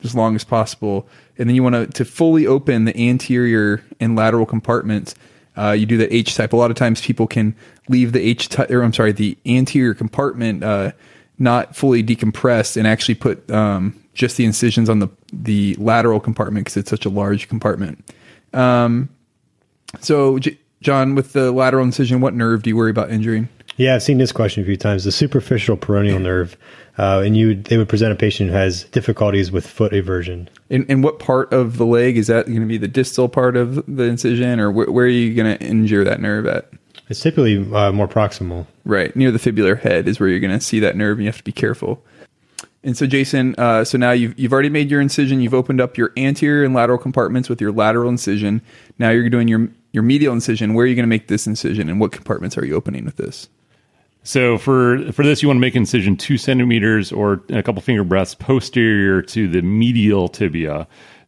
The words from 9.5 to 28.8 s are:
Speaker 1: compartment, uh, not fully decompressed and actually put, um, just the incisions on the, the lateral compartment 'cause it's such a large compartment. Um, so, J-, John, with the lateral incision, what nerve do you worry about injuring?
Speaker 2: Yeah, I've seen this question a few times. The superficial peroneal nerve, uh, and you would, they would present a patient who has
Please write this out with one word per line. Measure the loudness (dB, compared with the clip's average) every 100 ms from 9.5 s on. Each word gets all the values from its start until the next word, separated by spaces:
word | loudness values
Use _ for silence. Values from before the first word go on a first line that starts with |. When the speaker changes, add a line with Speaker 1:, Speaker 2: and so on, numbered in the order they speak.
| 0 2 2 0
Speaker 1:
compartment, | 0 -4 -4 -4 -4 -4 -4
uh, | -2 -2 -4 -8 _ _ _ -2
not | 2 2 -2 -2
fully | 2 2
decompressed | 2 0 -2 0 0 2 0 0
and | 0
actually | 2 0
put, | -2 -2 -4 -4
um, | 0 0 0 -4 -6 _
just | -4 -2 0
the |
incisions | 0 2 0 2 2
on | 2
the, | 0 -6 _
the | -8 -2 0 0 0
lateral | 0 2 2 2
compartment | 0 -4 -4 -4 -4
'cause | -6
it's | -4
such | -4 -4
a |
large | -2 -2 -2 -4
compartment. | -4 -2 -4 -6 -10 -20 -20 -20 _ _
Um, | 0 2 2 2 0 -4 _ _ _ _ _ _ _ -20 -10
so, | -2 2 2 2
J-, | -2 -8 _ _
John, | 0 2 2
with | 0 0
the | 0 0
lateral | 2 2 2
incision, | 2 0 2 2
what | 0
nerve | 0 0 0
do | 0
you | 2
worry | 2
about | 0 -2
injuring? | -2 0 -2 -4 -10 -10 0
Speaker 2:
Yeah, | 2
I've | 2
seen | 2 2
this | 2
question | 0 -2 -2
a | -2
few | -2
times. | 0 -2
The | -2
superficial | -2 0 0 -2 -2 0 -2
peroneal | 0 0 2 0
nerve, | 0 -2 -4 -10 -20 -20 -14 -2
uh, | 0 2
and | 2
you | 4 2
would, | 0
they | 0 0
would | 2
present | 2 0
a |
patient | 0 -2 0 -2
who | 0
has | 0 -2